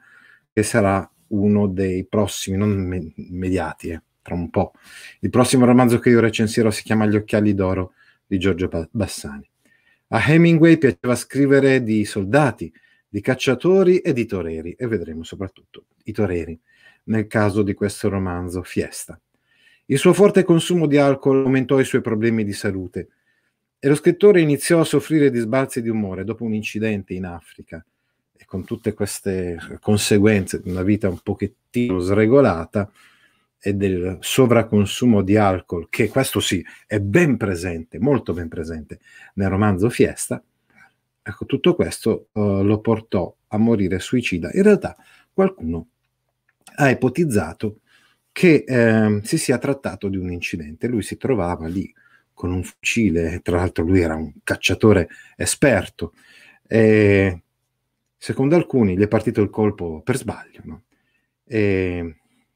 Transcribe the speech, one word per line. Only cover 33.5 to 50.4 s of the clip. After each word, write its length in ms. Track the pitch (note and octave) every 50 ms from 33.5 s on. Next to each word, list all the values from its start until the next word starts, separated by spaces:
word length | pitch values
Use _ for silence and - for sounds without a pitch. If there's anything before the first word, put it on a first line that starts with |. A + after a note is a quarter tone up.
| _ _ -
e 120 | G2 G#2
del 420 | G2 G2 F#2+ F#2+ F2+ F2 F#2 F#2 -
sovraconsumo 1000 | - - - - C3 A#2 A2+ A2+ G#2+ - - G#2 G2+ G2 - - B2 B2 A2+ G2+
di 160 | F#2+ F#2 G#2 G#2+
alcol, 500 | G#2 G2 F#2 F2+ - _ - E2+ D#2+ -
che 220 | - - A#2 G2+
questo 300 | - C3+ C3 - - G#2
sì, 260 | - - G#2 F2+ D#2+ - - - _ _
è 120 | G#2+ G#2
ben 380 | G2+ G2+ G2 E3+ F3 D3+ B2 G#2
presente, 640 | A2+ G2+ F#2 E2 E2+ F#2+ E2+ E2 D#2+ - - D#2+
molto 340 | G2+ C#3+ C#3+ A#2 - - E2+
ben 140 | F2 E2+ D#2+
presente 500 | E2 F2 D#2 D#2+ E2 D#2 D2+ - - - _ _ _ - - - _
nel 140 | F#2+ G2 F#2+
romanzo 380 | F#2+ F#2+ G#2+ G#2+ G2 F2 G2 A#2+
Fiesta, 520 | - - B2 D#2 C#2+ - - - A#2+ - - _ _ _ _ _ _ _ _ _ _ _ _ _ _ _
ecco, 240 | _ - G2+ - G#2+
tutto 300 | - - C3 - F3+ F3
questo, 540 | - F2+ E2 - - - A2+ G2+ - - _ _
eh, 280 | G#2+ G#2 G2+ G2 G2 G2
lo 160 | G2+ A2 G#2
portò 520 | - A#2 A2+ G#2+ A2 _ - G2 E2+ - - _ _ _
a 80 | - G#2+
morire 420 | A2 A#2 A#2 G2+ G2 F2 F#2+ F2+
suicida. 500 | - - - B2+ A#2 - F2+ E2+ D2+ D#2 -
In 100 | F#3 G3
realtà 340 | G#3+ G3+ F#3+ - - - - _ _ _ _ _ _
qualcuno 580 | _ - F#3+ F#3+ F#3+ - E2 D#2+ E2+ - - - _ _ _ _ _ _ _ _ _ _ _ _ _ _ _ - _ -
ha 120 | D3 C3+
ipotizzato 920 | A#2+ - - C3 B2+ - F3 D3+ A#2 G2+ E2 D#2+ E2+ - - G#2+ - - _ _ _ _ _ _ _ _ _ _
che, 320 | _ - F#3 F3+ D#3 C3+ -
ehm, 560 | - C3 B2 A#2 A2+ A2 A2 G#2+ G#2+ G#2 G#2
si 160 | G#2 - - D#3+
sia 220 | - - B2+ A#2
trattato 500 | - C#3 C#3 C3+ - G2 E2 - - G2
di 80 | G2 F#2+
un 140 | F2+ F2+
incidente. 560 | F2 F2